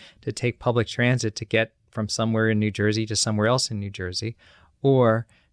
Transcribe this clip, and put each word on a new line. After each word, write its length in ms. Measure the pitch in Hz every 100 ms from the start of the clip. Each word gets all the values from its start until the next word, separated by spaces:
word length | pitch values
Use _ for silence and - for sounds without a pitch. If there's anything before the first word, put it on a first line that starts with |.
| - _
to 100 | -
take 260 | - 123 -
public 300 | 127 117 107
transit 480 | - 120 127 117 -
to 100 | -
get 280 | 110 113 _ _
from 180 | - 107
somewhere 400 | - 113 113 110
in 100 | 107
New 120 | 107
Jersey 340 | 101 104 107 110
to 100 | 107
somewhere 320 | - 107 107
else 220 | 127 -
in 100 | 107
New 100 | 101
Jersey, 460 | 98 90 92 113 - _ _ _ _
or 440 | 139 131 117 113 117 _ _